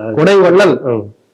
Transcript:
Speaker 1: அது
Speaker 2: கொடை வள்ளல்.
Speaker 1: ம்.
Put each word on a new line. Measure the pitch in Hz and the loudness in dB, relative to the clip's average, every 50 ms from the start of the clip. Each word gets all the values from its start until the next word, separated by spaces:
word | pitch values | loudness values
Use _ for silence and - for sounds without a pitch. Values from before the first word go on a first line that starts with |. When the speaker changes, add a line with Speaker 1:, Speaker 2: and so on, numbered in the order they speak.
| 110 | -8
Speaker 1:
அது | 113 117 | -8 -4
Speaker 2:
கொடை | 143 156 190 202 196 | -2 0 2 2 2
வள்ளல். | 190 175 175 190 202 180 131 - | 2 2 2 2 2 2 0 -2
Speaker 1:
ம். | - 131 117 110 101 104 - _ _ _ | -4 -6 -6 -6 -6 -10 -16 _ _ _